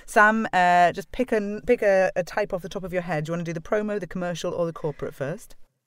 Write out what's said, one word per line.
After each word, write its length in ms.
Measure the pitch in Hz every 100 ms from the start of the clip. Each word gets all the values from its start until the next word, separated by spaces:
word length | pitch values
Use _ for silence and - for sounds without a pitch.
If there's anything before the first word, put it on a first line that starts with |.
| -
Sam, 400 | 226 214 220 220
uh, 400 | 180 180 175 175
just 180 | 170 -
pick 200 | - 254
a, 280 | 220 202 214 -
pick 160 | 247
a, 300 | 208 190 185 -
a 60 |
type 300 | 165 214 208
off 100 | 180
the 60 | 185
top 160 | 202
of 80 | 180
your 100 | 180
head. 220 | 175 151
Do 60 | 156
you 20 |
wanna 120 | 170
do 80 | 170
the 80 | 165
promo, 380 | - 214 214 208
the 80 | 180
commercial, 460 | 185 175 170 180
or 140 | - 165
the 60 |
corporate 420 | 160 156 - -
first? 420 | - 135 208 - - - _